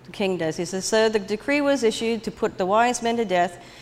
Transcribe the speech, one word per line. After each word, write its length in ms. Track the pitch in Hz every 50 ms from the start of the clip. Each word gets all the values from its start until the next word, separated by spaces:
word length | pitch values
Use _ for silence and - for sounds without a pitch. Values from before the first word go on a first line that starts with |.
| -
the 60 | - -
king 260 | - 208 190 185 170
does. 180 | 165 160 151
He 80 | - 180
says, 220 | 165 - 190 185
"So 240 | - - 220 220 226
the 80 | 214 214
decree 420 | 196 196 208 208 - - 285 294
was 220 | 285 285 277 269 233
issued 400 | 220 220 - 233 226 233 220 -
to 60 | -
put 260 | - - - 208 208
the 80 | - 190
wise 380 | 180 202 220 233 247 240 - 226
men 160 | 233 233 233
to 80 | 233
death, 320 | 196 180 175 175 185 180 - - - - -